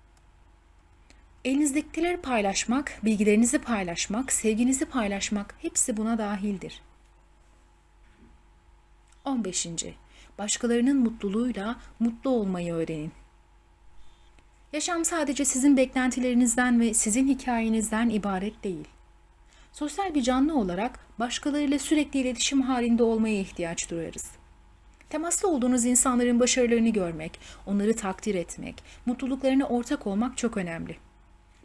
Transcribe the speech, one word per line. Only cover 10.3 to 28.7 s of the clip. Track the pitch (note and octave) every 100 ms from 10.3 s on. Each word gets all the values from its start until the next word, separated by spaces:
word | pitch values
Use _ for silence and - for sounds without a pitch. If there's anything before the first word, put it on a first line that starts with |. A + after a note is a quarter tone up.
| -
Başkalarının | G#3 - A#3+ A#3+ B3 C#4
mutluluğuyla | A#3 A3+ G3+ G3+ B3 G#3 G3+ B3 - -
mutlu | A#3 A3+ C4+
olmayı | B3 G3 F#3 F3
öğrenin. | E3 D#3+ D#3 D#3 - - _ _ _ _ _ - - - - - - - _ -
Yaşam | D4+ D4 E4+ E4
sadece | E4+ C#4+ C#4 C#4+
sizin | C4 C#4 C4+
beklentilerinizden | C4 C4 B3+ B3+ B3 A#3+ B3 C4 B3 A#3+
ve | A#3
sizin | G#3+ A3 A3 C4+
hikayenizden | C4+ - A#3 A3+ A3 G#3+ G#3+ A#3
ibaret | G#3+ G3+ F#3+ G3+ G#3+
değil. | G3+ E3 D3+ - - _ _ _ - - -
Sosyal | - D4 E4+ G4 D4
bir |
canlı | A#3+ B3+ C#4+ D#4
olarak | F#3+ F3 A#3 - - -
başkalarıyla | A#3+ - D4+ D4 D4 C#4+
sürekli | - D#4+ C#4+ C#4
iletişim | B3+ A#3+ - C#4
halinde | C4 B3+ A#3+ A#3
olmaya | A#3 A3+ A3 G#3
ihtiyaç | F#3 - E3+ E3+ -
duyarız. | E3 D#3+ - - - - - - - - - -
Temaslı | D4+ E4+ E4+ G4
olduğunuz | D4 B3 B3+ A#3+
insanların | B3 C#4 B3 B3 A#3+
başarılarını | A#3+ C4 A#3+ A#3 A3+
görmek, | G3+ F3 D#3+ D#3+ - - - -
onları | G3+ G3+ A3+
takdir | G3 F#3 G#3+ F#3+
etmek, | E3+ - -